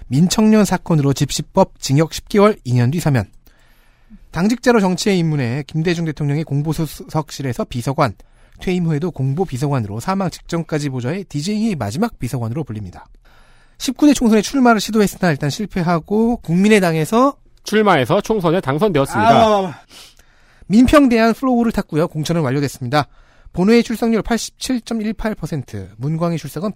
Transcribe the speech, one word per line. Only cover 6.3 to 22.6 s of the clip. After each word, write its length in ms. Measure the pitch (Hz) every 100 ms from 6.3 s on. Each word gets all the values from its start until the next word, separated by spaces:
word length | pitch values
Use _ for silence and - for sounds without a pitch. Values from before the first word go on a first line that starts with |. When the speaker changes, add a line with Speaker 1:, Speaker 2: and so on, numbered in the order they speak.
| 147 156
Speaker 1:
공보수석실에서 1200 | 139 156 147 156 - - 156 - - 135 120 214
비서관, 500 | 123 139 135 127 - - _ _ -
퇴임 260 | 190 180 165
후에도 260 | 143 180
공보비서관으로 880 | - 135 147 185 127 143 135 101 107
사망 320 | 185 196 180
직전까지 580 | - - 170 160 151 147
보좌해 340 | 131 123 190
디제이 520 | 175 143 170 214 226 156
마지막 420 | 101 135 233 -
비서관으로 460 | 123 127 113 143
불립니다. 420 | - 107 92 - - - _ _ _ - _ -
십구 300 | - - 294
대 60 |
총선에 280 | - 233 214
출마를 400 | - 277 247 214
시도했으나 500 | - 214 196 - 180
일단 200 | 139 147
실패하고 840 | 175 202 190 170 170 - 214 226 233
국민의당에서 1000 | - 175 208 214 180 160 151 226 277 - _ _
Speaker 2:
출마해서 580 | - 214 208 151 123 196
총선에 400 | - 220 170 185
당선되었습니다. 680 | 135 151 214 143 135 185 226
Speaker 1:
아, 460 | 240 220 202 185 - _ - - _ _ _ _ _ -
민평 440 | 214 247 302 269
대안 260 | 233 226 214
플로우를 360 | 262 240 233
탔고요. 360 | 202 - 151 170
공천은 340 | 156 151 170
완료됐습니다. 640 | 131 139